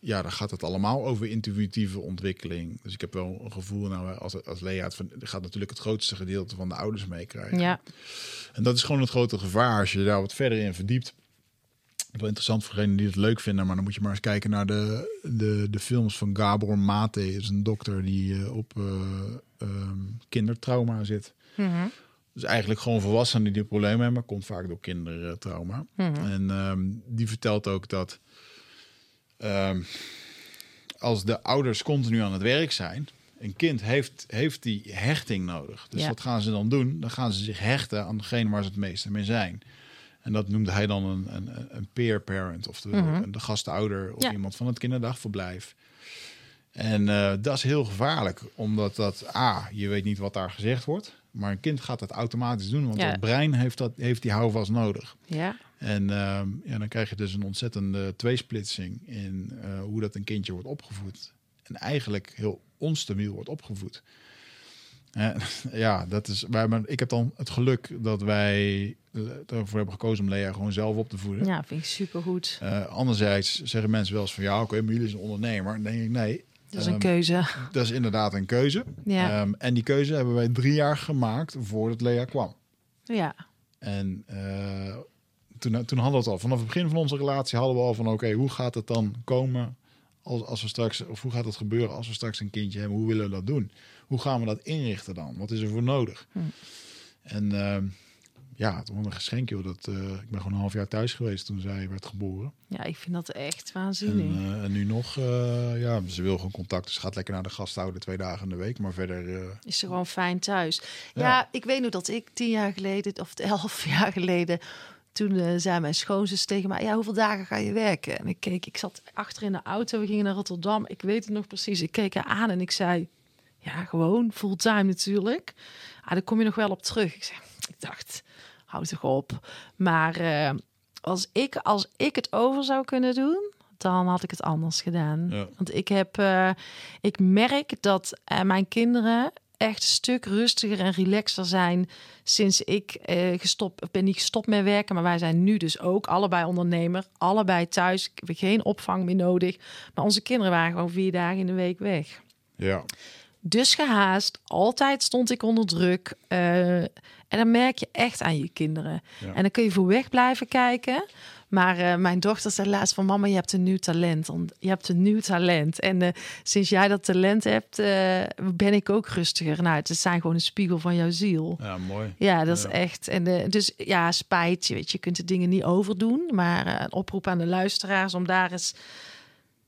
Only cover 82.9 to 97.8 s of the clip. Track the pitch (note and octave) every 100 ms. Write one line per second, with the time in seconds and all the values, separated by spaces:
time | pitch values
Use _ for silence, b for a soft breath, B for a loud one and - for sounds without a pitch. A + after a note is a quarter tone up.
82.9 | _ _ A#3 D#3+ - - _ _ _ G2
83.9 | G2 G2 F#2+ A2 G2 G2 G2 G2 G2 F#2+
84.9 | A2 D3 _ _ _ _ - B2 A2+ A#2
85.9 | C3 B2 C#3 A#2 F#2+ G#2+ B2+ A2+ F3 F3
86.9 | D#3+ D3+ C#3+ C#3 C#3 C3 A#2 C3 B2 B2
87.9 | A2+ A2+ A2 A#2 G#2+ C3+ - B2 A#2 G#2+
88.9 | A2+ G#2+ A2+ A#2 B2+ C3 B2+ A#2+ B2+ b
89.9 | b b b - B2 G#2+ A#2 A2 - A2+
90.9 | - - A2+ C3+ A#2+ A#2 G#2 G#2 A#2 A2+
91.9 | E2 A#2 A2 A#2 G#2 G#2 G#2+ G#2 G#2 G#2
92.9 | G#2 A2 A2 G#2 G2 F#2+ C#3+ G#2+ B B
93.9 | B B C3 C#3 B2+ A2+ G#2+ - D#3+ C3
94.9 | G2 - F2+ D2+ B1 G#2 A2+ G#2+ G#2+ A#2+
95.9 | C#3 A#2 - - - F3 B B B B
96.9 | B B B - G#2 G#2 G2+ G2+ G2+